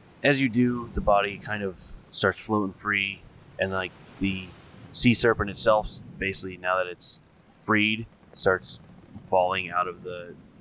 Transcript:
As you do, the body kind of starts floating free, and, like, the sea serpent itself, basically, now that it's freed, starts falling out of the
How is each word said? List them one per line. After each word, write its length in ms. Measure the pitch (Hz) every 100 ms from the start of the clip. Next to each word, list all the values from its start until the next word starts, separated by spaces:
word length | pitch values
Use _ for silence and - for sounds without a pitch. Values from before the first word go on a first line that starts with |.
| - -
As 180 | 135 139
you 80 | 135
do, 400 | 110 123 120 117
the 80 | 98
body 360 | 101 101 101 98
kind 260 | - 104
of 180 | 98 90 - - -
starts 280 | - 98 -
floating 320 | - 107 98
free, 480 | - 104 101 98 92 - - - -
and, 140 | 95
like, 200 | 95 92 - - -
the 260 | 98 95 90 - - - -
sea 220 | - 127
serpent 360 | 110 120 107 101
itself, 500 | 95 113 107 107 - - -
basically, 380 | 95 95 95 90
now 200 | 90 92
that 100 | 90
it's 320 | 87 - - _ _ _ _ -
freed, 400 | 107 107 110 113 - -
starts 460 | - 98 92 - - - - - - -
falling 400 | 92 90 95 90
out 180 | 87 90
of 160 | 87
the 300 | 90 87 87 - - -